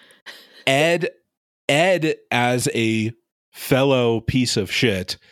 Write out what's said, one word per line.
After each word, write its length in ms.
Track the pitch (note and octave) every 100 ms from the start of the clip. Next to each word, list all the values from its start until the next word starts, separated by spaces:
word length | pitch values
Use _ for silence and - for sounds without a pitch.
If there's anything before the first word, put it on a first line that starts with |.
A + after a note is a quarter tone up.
| - _ - - - - -
Ed, 420 | C3+ D#3+ E3+ E3+ - _ _ _ _ -
Ed, 480 | C#3 F3+ F3+ D#3 D3+ _
as 400 | A#2+ A#2+ B2 A#2 A2+
a 360 | A2+ A2 A2 A2 _ _ _
fellow 680 | - - C3 C#3 C3 A#2+ A#2
piece 360 | A2 B2+ B2 -
of 160 | F#2+
shit, 460 | - B2 F#2+ F#2 - _